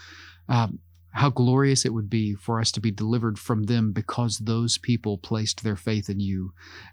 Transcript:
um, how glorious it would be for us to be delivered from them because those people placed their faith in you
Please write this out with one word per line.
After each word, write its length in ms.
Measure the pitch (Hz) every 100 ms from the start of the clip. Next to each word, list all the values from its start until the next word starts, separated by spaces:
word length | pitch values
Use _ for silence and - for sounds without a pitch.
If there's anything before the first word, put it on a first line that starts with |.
| - - - - -
um, 300 | 120 113 - - _ _
how 180 | - 139
glorious 560 | 123 123 131 139 131
it 80 | 127
would 160 | 113 101
be 260 | 110 104
for 240 | 101 - 113
us 120 | 113
to 80 | -
be 100 | 107
delivered 480 | 98 107 120 113 104
from 260 | - 110
them 280 | 104 120 110
because 460 | 98 - - 120 -
those 400 | 107 113 117 -
people 400 | - 117 107 101
placed 440 | - 110 107 -
their 140 | 110 98
faith 320 | 113 107 101
in 120 | 98
you 340 | 98 95 92 - - - -